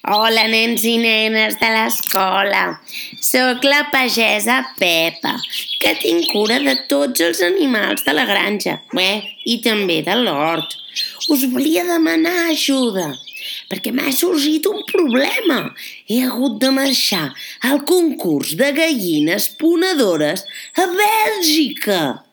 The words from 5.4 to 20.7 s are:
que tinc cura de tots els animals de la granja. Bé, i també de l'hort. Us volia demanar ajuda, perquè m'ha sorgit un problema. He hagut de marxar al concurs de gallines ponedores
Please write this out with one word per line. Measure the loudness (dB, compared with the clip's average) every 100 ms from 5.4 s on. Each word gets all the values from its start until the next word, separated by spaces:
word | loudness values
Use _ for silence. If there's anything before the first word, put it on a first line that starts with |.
| -6 -8 -6 -2
que | 0
tinc | 0 0 0 0
cura | 0 0 0
de | 0 -2 0
tots | 0 0 0
els | -2 0
animals | 0 2 2 0 0 -2
de | 0
la | 0 2
granja. | 0 0 -2 -2 -6 -6
Bé, | 0 0 0 -6 -10
i | -4 -2
també | 0 0 0 0
de | 0 0
l'hort. | 0 0 0 -2 -4 -12 -10 -8 -8 -6 -2
Us | 0 0
volia | 0 0 0 0
demanar | 2 2 2 2 0
ajuda, | 0 0 0 2 0 -2 -4 -8 -14 -14 -12 -12 -10
perquè | -8 -4
m'ha | -2 0
sorgit | 0 0 2 2 2 0
un | -4
problema. | -2 0 2 2 2 0 0 0 -2 -10 -18 -18
He | -2 0
hagut | 0 0 -2 0
de | 0
marxar | 2 2 0 0 0 -4 -8 -16 -4
al | 0 0 2
concurs | 2 2 0 0 0 -2 0
de | 0
gallines | 2 2 2 0 2 2 0 -2
ponedores | 0 2 2 2 2 2 2 0 -2 -8 -18 -6